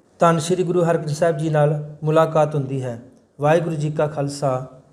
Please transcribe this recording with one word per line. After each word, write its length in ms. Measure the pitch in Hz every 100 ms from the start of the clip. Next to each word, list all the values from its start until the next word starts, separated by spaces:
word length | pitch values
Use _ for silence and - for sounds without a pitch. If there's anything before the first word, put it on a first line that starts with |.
| _ -
ਧੰਨ 200 | 170 165
ਸ਼੍ਰੀ 240 | - 175
ਗੁਰੂ 220 | 175 175
ਹਰਕ੍ਰਿਸ਼ਨ 300 | 170 165 151
ਸਾਹਿਬ 220 | 147 170 151
ਜੀ 140 | 160
ਨਾਲ 460 | 151 147 156 - -
ਮੁਲਾਕਾਤ 500 | 151 156 160 160 151
ਹੁੰਦੀ 280 | 151 131 135
ਹੈ। 200 | 127 117 - - _ -
ਵਾਹਿਗੁਰੂ 340 | 147 170 165
ਜੀ 160 | 156 151
ਕਾ 160 | 151 147
ਖਾਲਸਾ 600 | 147 143 - 139 127 143 - _